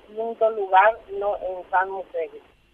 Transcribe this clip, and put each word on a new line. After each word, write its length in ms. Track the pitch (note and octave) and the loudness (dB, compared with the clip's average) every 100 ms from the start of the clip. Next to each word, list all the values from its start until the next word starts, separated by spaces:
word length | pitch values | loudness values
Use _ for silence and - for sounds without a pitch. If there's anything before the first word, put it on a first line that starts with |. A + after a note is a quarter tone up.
| - | -12
quinto 420 | G#3+ A3+ A3+ A3 | -8 -8 0 0
lugar 480 | A3 F#3+ F#3+ G#3 A3+ - | 0 4 6 6 2 -6
no 240 | G3 G3+ G3+ F#3 F#3 | -6 -4 -4 -6 -8
entran 340 | F3 F#3 F#3+ | -2 -2 -2
mujeres. 520 | F#3+ F3+ E3+ D#3 D3 - _ _ | -6 -8 -8 -8 -10 -20 _ _